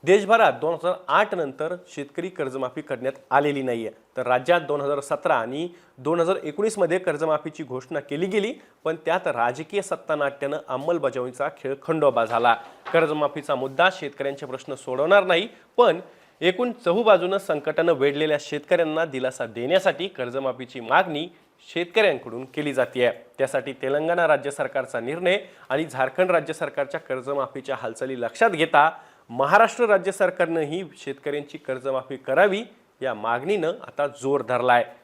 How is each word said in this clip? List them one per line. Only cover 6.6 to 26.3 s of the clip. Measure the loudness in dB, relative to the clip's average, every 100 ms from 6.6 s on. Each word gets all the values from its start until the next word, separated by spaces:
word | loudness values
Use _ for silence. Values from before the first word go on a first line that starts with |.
| -2 0
मध्ये | 0 0
कर्जमाफीची | 0 -2 0 0 -2 -12
घोषणा | -10 -10 -6 -8
केली | -6 -4 -2
गेली, | -2 -2 -6 -16 _ -6
पण | -4 -2
त्यात | -2 -2
राजकीय | 0 -2 -2 -6 -6
सत्तानाट्यानं | -4 -8 -4 -2 -2 -4 -6 -6 -6
अंमलबजावणीचा | -6 -2 0 -2 -2 -6 -4 -6 -6
खेळ | -8 -8
खंडोबा | -4 2 4 4 0
झाला. | 2 4 2 -2 -18 0
कर्जमाफीचा | 2 2 0 -2 -4 -4 -4
मुद्दा | -2 2 2
शेतकऱ्यांचे | 2 -12 -6 -6 -6 -10
प्रश्न | -12 -10 -12
सोडवणार | -6 -2 4 4
नाही, | 4 0 0 -12 _ 4
पण | 4 4 -4 -20 _ _
एकूण | 0 2 -2 -2
चहूबाजूनं | 0 2 6 6 4 -4
संकटानं | -2 -4 -2 0 2
वेढलेल्या | 4 2 2 0 -2
शेतकऱ्यांना | -4 -10 0 2 2 0 -4
दिलासा | -2 -6 -6 -8
देण्यासाठी | -6 0 2 2 0 -8
कर्जमाफीची | -8 -6 -4 -4 -6 -12 -12
मागणी | 2 2 2 -4 -8 -14 _ _ -10
शेतकऱ्यांकडून | -6 -2 2 2 2 -6 -12 -10
केली | -6 -2
जातेय. | 0 -2 2 0 0 -14 -4
त्यासाठी | -2 -2 -6
तेलंगणा | -8 -2 -2 0 0 4
राज्य | 2 0
सरकारचा | -6 -4 -4 -4 -6
निर्णय | -6 -2 0 0 -4 -20 -6
आणि | -4 -4
झारखंड | -2 -2 0 2